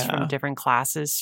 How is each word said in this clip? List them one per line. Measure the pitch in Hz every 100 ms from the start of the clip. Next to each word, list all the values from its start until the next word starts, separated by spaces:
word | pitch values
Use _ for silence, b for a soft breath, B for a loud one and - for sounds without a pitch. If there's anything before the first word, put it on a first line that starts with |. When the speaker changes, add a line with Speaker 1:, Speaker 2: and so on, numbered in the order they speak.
Speaker 1:
from | 123 143
Speaker 2:
Yeah. | 156
Speaker 1:
different | 139 143 135
classes | 135 120 135 156 147 -